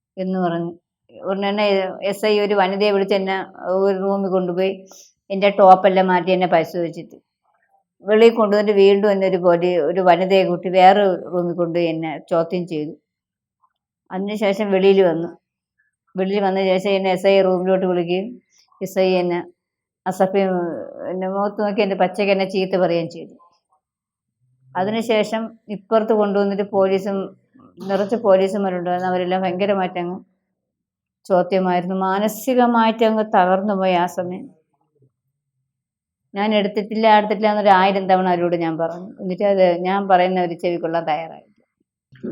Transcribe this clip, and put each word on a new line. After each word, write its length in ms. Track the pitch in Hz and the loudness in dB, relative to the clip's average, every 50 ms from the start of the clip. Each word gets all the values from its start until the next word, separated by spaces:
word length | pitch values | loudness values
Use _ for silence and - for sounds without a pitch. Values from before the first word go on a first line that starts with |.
| _ _ - | _ _ -12
എന്ന് 200 | 190 190 190 185 185 | -8 -6 -6 -4 -2
പറഞ്ഞു. 320 | 185 170 170 170 170 170 - - _ _ _ _ _ _ 120 | -2 -2 -2 -4 -6 -8 -10 -14 _ _ _ _ _ _ -20
ഉടനെ 340 | - - 185 196 196 202 196 | -14 -8 -6 -6 -4 -2 -4
തന്നെ 160 | 202 214 208 202 196 190 190 185 - - - | -2 0 0 2 2 0 0 -4 -8 -6 -6
എസ് 200 | 202 196 202 226 | -6 -4 -2 0
ഐ 80 | 214 208 208 | 0 2 2
ഒരു 160 | 208 202 208 | 2 0 2
വനിതയെ 360 | 202 185 180 196 196 208 208 | 2 2 0 0 0 0 2
വിളിച്ച് 240 | 202 196 190 196 208 | 2 0 0 0 0
എന്നെ 200 | 196 190 190 190 190 170 - - - - 175 185 | -2 -2 -2 -4 -6 -8 -10 -14 -12 -6 -4 -2
ഒരു 240 | 190 196 202 190 | 0 0 0 0
റൂമിൽ 320 | 185 196 196 196 196 196 185 | 0 -2 -2 -2 -2 -2 -2
കൊണ്ടുപോയി 420 | 185 190 185 175 175 185 190 190 190 190 - - - - - _ _ _ _ - | -2 -2 -2 -2 -2 -2 -2 -2 -4 -6 -14 -20 -20 -20 -20 _ _ _ _ -8
എൻ്റെ 200 | 196 190 202 202 | -4 0 0 0
ടോപ്പെല്ലാം 580 | 196 214 202 185 190 185 202 196 185 190 185 | 4 6 8 8 8 8 6 2 2 2 2
മാറ്റി 240 | 185 180 180 165 190 | 2 0 0 0 0
എന്നെ 160 | 185 180 185 | 0 0 0
പരിശോധിച്ചിട്ട് 680 | 170 180 165 156 160 - 175 170 165 165 175 - - - - _ _ _ _ _ _ _ _ _ _ _ _ _ _ _ _ 175 | 2 2 0 0 -2 -6 -6 -6 -6 -8 -12 -16 -18 -20 -20 _ _ _ _ _ _ _ _ _ _ _ _ _ _ _ _ -4
വെളിയിൽ 300 | 196 214 214 226 233 226 | 0 4 6 6 6 6
കൊണ്ടുവന്നിട്ട് 400 | 240 214 196 208 208 208 208 208 196 | 4 0 2 2 0 2 2 4 6
വീണ്ടും 320 | 196 196 202 196 208 208 | 6 6 6 4 2 2
എന്നെ 140 | 196 190 190 | 2 2 0
ഒരു 100 | 185 190 | 0 0
പോലീ-, 440 | 175 180 175 170 170 175 180 180 170 | 2 2 2 2 2 2 0 0 0
ഒരു 200 | 143 156 180 190 | 0 0 0 2
വനിതയെ 420 | 180 185 170 170 185 180 196 190 185 | 4 4 4 4 2 2 2 2 2
കൂട്ടി 240 | 175 175 180 - 185 | 2 -2 -4 -4 -2
വേറെ 320 | 175 185 180 185 202 208 202 190 175 - - | 2 6 6 8 8 6 2 0 0 -2 -6
റൂമിൽ 280 | 131 175 180 175 175 165 | -6 -6 -4 -4 -4 -4
കൊണ്ടുപോയി 360 | 175 175 170 165 175 170 165 160 | -4 -4 -4 -2 -2 -2 -2 -4
എന്നെ 180 | 160 160 160 143 151 - - | -6 -8 -8 -10 -12 -8 -4
ചോദ്യം 340 | 180 165 165 170 196 185 170 | -2 -2 -2 -2 -4 -6 -6
ചെയ്തു. 260 | 175 165 151 151 147 - _ _ _ _ _ _ _ _ _ _ _ _ _ _ _ _ _ _ _ _ _ _ - | -6 -6 -8 -8 -8 -12 _ _ _ _ _ _ _ _ _ _ _ _ _ _ _ _ _ _ _ _ _ _ -10
അതിനുശേഷം 560 | 185 185 196 202 214 208 226 196 196 208 214 202 | -8 -6 -6 -6 -4 -2 -2 -2 0 -2 -2 0
വെളിയിൽ 280 | 190 190 190 196 196 196 190 | 0 4 4 6 6 6 4
വന്നു. 240 | 170 160 165 170 175 - _ _ _ _ _ _ _ _ _ _ _ _ _ _ _ - | 4 2 0 -6 -8 -12 _ _ _ _ _ _ _ _ _ _ _ _ _ _ _ -6
വെളിയിൽ 280 | 185 190 190 196 208 202 | -6 -4 -2 -2 -2 -2
വന്ന 180 | 190 190 190 190 | 0 -2 0 0
ശേഷം 280 | 190 185 185 190 202 196 | 0 0 0 0 0 -2
എന്നെ 140 | 190 190 190 | 0 0 -2
എസ് 160 | 185 180 190 | -2 0 2
ഐ 80 | 196 196 196 | 4 4 4
റൂമിലോട്ട് 440 | 185 185 185 175 180 185 185 185 190 | 4 2 2 0 0 0 0 0 0
വിളിക്കുകയും 420 | 180 180 175 170 170 180 185 208 247 247 185 _ _ _ _ _ _ _ - | -2 -2 -2 -2 -2 -4 -4 -4 -8 -14 -18 _ _ _ _ _ _ _ -14
എസ് 180 | 190 185 - 190 | -12 -6 -2 0
ഐ 100 | 190 185 185 | 0 2 2
എന്നെ 240 | 185 175 175 170 175 170 - _ _ _ _ _ _ _ _ _ _ - | 0 0 -2 -4 -4 -6 -10 _ _ _ _ _ _ _ _ _ _ -10
അസഭ്യം, 460 | 185 180 185 190 190 196 196 196 190 185 180 175 165 151 110 - - - - 87 135 | -8 -2 -2 -2 0 0 -2 -2 0 -2 -4 -4 -6 -8 -10 -12 -14 -16 -14 -12 -10
എന്നെ 180 | 180 185 190 | -8 -6 -6
മുഖത്ത് 340 | 190 196 196 202 208 208 214 | -6 -4 -4 -4 -6 -4 -4
നോക്കി 200 | 214 208 196 226 | -6 -4 -2 -2
എൻ്റെ 160 | 202 190 196 190 | -2 -2 0 -2
പച്ചയ്ക്ക് 320 | 180 185 185 - 202 196 196 | -2 -2 -2 -4 0 0 0
എന്നെ 120 | 190 190 190 | 0 -2 -4
ചീത്ത 260 | 190 190 185 185 196 | -2 -4 -4 -2 0
പറയുകയും 320 | 180 185 170 170 170 170 - | 0 0 0 0 -2 -4 -6
ചെയ്തു. 260 | - 165 151 - - _ _ _ _ _ _ _ _ _ _ _ _ _ _ _ _ _ _ _ _ _ _ _ _ _ _ _ - | -10 -16 -18 -18 -20 _ _ _ _ _ _ _ _ _ _ _ _ _ _ _ _ _ _ _ _ _ _ _ _ _ _ _ -6
അതിനുശേഷം 640 | 185 190 208 220 226 220 226 220 214 208 208 220 220 226 220 - _ _ - | -4 -4 -4 -4 -4 -2 0 0 0 0 -2 -4 -6 -8 -8 -12 _ _ -14
ഇപ്പുറത്ത് 440 | 208 202 _ - 220 220 214 220 226 | -14 -14 _ 0 0 0 2 2 0
കൊണ്ടുവന്നിട്ട് 520 | 214 208 202 196 202 202 202 196 196 202 208 | 0 0 0 0 0 0 0 -2 -4 -6 -2
പോലീസും 460 | 214 196 190 190 196 190 185 208 196 196 185 - - _ _ _ _ _ - - _ - 196 190 | 0 0 2 2 0 -2 -2 -4 -6 -6 -6 -8 -12 _ _ _ _ _ -20 -20 _ -14 -8 -4
നിറച്ച് 260 | 196 190 208 196 240 | -2 -2 -2 -2 -4
പോലീസുമാരുണ്ടായിരുന്നു. 920 | 202 214 196 190 190 196 190 214 202 196 190 180 180 175 180 180 180 185 185 | -2 2 4 4 4 4 0 -2 -2 -4 -4 -4 -4 -4 -4 -4 -4 -2 -2
അവരെല്ലാം 300 | 180 185 180 180 185 190 | -2 -2 -2 -2 -2 -2
ഭയങ്കരമായിട്ടങ്ങ് 760 | 190 185 175 180 202 196 202 196 185 180 180 180 175 175 185 - - _ _ _ _ _ _ _ _ _ _ _ _ _ _ _ _ _ _ _ _ | -2 -2 -2 -2 -2 -2 -2 -2 -2 -4 -6 -6 -8 -8 -8 -12 -14 _ _ _ _ _ _ _ _ _ _ _ _ _ _ _ _ _ _ _ _
ചോദ്യമായിരുന്നു. 680 | - 190 180 180 180 196 185 190 185 180 180 175 185 190 | 0 0 0 2 2 0 0 0 0 0 -2 -2 -4 -4
മാനസികമായിട്ട് 1080 | 190 190 190 190 202 208 214 214 - - 269 254 247 247 240 233 233 226 226 220 233 233 | -4 -2 -2 -2 -2 -2 -4 -4 -6 -4 -2 2 2 2 2 2 2 2 2 2 2 0
അങ്ങ് 200 | 220 220 220 214 214 - | 0 2 0 -2 0 2
തകർന്നു 380 | 196 180 185 190 190 196 214 196 | 2 4 4 2 0 0 -2 -2
പോയി 200 | 190 190 190 180 | -2 0 0 0
ആ 120 | 170 175 | 0 0
സമയം. 400 | 180 - 190 180 180 180 196 - - _ _ _ _ _ _ _ _ _ _ _ _ _ _ _ _ _ _ _ _ _ _ _ _ _ _ _ _ _ _ _ _ _ _ _ _ - | -2 -4 -8 -8 -8 -8 -12 -14 -18 _ _ _ _ _ _ _ _ _ _ _ _ _ _ _ _ _ _ _ _ _ _ _ _ _ _ _ _ _ _ _ _ _ _ _ _ -8
ഞാൻ 160 | 196 208 220 214 | -4 -2 0 0
എടുത്തിട്ടില്ല, 500 | 208 202 202 - 220 196 220 220 220 220 220 214 | 0 0 0 -2 -4 -6 -4 -4 2 4 6 6
എടുത്തിട്ടില്ല 320 | 208 208 208 214 190 220 214 | 6 4 2 -2 0 0 0
എന്നൊരു 200 | 208 208 202 208 190 185 | 0 2 4 4 6 6
ആയിരം 260 | 190 196 190 196 190 | 4 2 0 0 2
തവണ 200 | 185 185 185 185 | 2 2 2 2
അവരോട് 280 | 185 175 170 175 175 175 | 0 0 0 0 -2 0
ഞാൻ 180 | 170 165 165 160 | -2 -2 -4 -2
പറഞ്ഞു. 300 | 160 165 165 170 180 180 214 - - | -4 -4 -6 -6 -10 -14 -18 -16 -12
എന്നിട്ട് 240 | 196 185 180 180 202 | -10 -8 -6 -2 0
അത് 220 | 202 196 190 185 180 175 175 | 0 2 4 4 2 2 0
ഞാൻ 180 | 180 180 196 202 202 | -2 -2 -2 -2 0
പറയുന്ന 340 | 190 185 180 180 185 185 185 | 2 2 4 4 2 0 -2
ഒരു 140 | 180 170 170 170 | -2 -4 -4 -6
ചെവിക്കൊള്ളാൻ 420 | - 180 175 165 170 160 165 170 165 | -6 -4 -4 -4 -6 -4 -4 -4 -4
തയ്യാറായില്ല. 440 | 160 151 160 165 160 147 - _ _ _ _ _ _ _ _ _ _ _ _ _ _ _ - - - | -4 -6 -6 -6 -12 -16 -20 _ _ _ _ _ _ _ _ _ _ _ _ _ _ _ -14 -12 -8